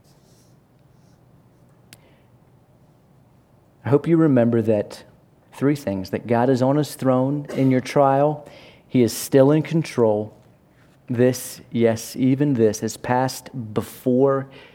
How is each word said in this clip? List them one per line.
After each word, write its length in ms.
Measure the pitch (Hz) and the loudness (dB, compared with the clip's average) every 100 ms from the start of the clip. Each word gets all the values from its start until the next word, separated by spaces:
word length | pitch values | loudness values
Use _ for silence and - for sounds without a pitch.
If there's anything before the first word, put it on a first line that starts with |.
| _ _ _ _ _ _ _ _ _ _ _ _ _ _ _ _ _ _ _ - _ _ _ _ _ _ _ _ _ _ _ _ _ _ _ _ _ _ | _ _ _ _ _ _ _ _ _ _ _ _ _ _ _ _ _ _ _ -20 _ _ _ _ _ _ _ _ _ _ _ _ _ _ _ _ _ _
I 40 | - | 0
hope 180 | 143 151 | 0 2
you 120 | 165 | 2
remember 420 | 160 131 117 117 | 4 4 2 0
that 440 | 107 104 101 - - _ _ _ _ | 0 -2 -2 -10 -20 _ _ _ _
three 240 | - 131 147 | -4 -2 -2
things, 340 | - 98 95 | -4 -8 -6
that 160 | 110 - | -8 -2
God 240 | 117 123 | 0 2
is 120 | 131 | 2
on 140 | 127 143 | 0 0
his 180 | 143 | -4
throne 520 | - 131 127 131 147 147 | -4 -2 0 0 -4 -8
in 200 | - 135 | -2 0
your 100 | 127 | 0
trial. 680 | 120 - 139 135 147 151 - - - - _ | 0 2 2 4 0 -2 -10 -20 -20 -20 _
He 160 | 127 | 2
is 100 | 117 | 2
still 380 | - - 139 131 | 0 2 4 6
in 120 | 156 | 4
control. 720 | 147 165 156 - 113 107 110 - _ _ _ _ _ _ - | 0 -2 -2 0 2 2 -4 -12 _ _ _ _ _ _ -8
This, 520 | 120 127 123 - - - | 0 0 0 -8 -16 -10
yes, 440 | 113 113 110 - - | 0 0 0 -6 -4
even 380 | 127 135 147 | -2 0 0
this, 260 | 131 113 104 | 2 2 0
has 160 | 113 - | -6 -8
passed 540 | - 123 131 - - 135 110 | -4 -2 -2 -6 -14 -14 -8
before 720 | 107 110 - - 123 139 135 135 - - | -8 -8 -8 -2 0 2 0 -6 -16 -20